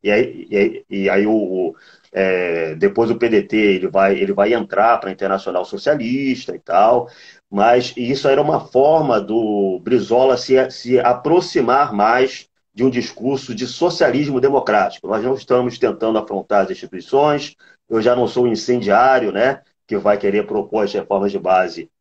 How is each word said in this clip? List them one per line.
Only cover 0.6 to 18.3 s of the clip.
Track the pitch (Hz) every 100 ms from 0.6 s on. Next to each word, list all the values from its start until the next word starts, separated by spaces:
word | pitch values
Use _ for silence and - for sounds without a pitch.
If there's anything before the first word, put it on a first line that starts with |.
| 101 - -
e | 98 95
aí | 95 104
o, |
o, | 110 95 92 87 - _ _ _
é, | 95 95 92 90 85 80 78
depois | 101 98 113
o | 117
P | 117
D | 107
T | 98 107
ele | 104 92 90
vai, | 95 98 98
ele | 98
vai | 98 92
entrar | 95 - 95 113 117
pra | 95
Internacional | 92 98 95 95 90 90
Socialista | 98 - 147 113 131 139 123 - 87
e |
tal, | - 90 110 123 123 - - - _
mas | 98 110 123 123 -
isso | 120 107 143
era | 135
uma | 147 143
forma | - 127 143 160 147 110
do | 98 110 110 104 98 92
Brizola | 92 123 98 120 131 123
se, | 131 131 127
se | - 123 127
aproximar | 120 123 151 175 175 170 120 131 147
mais | 104 104 123 131 - - _ _ -
de |
um | 131
discurso | 120 - - 120 135 - 107
de | 123
socialismo | - 175 165 156 131 147 131
democrático. | 135 139 113 107 92 - 90
Nós | 107
não | 120
estamos | 135 - 123 123 120
tentando | 120 - 113 110
afrontar | 107 98 - 104
as | 95
instituições, | 92 90 92 - 135 151 147 - _ _ _ _
eu | 113
já | 110 123
não |
sou | 113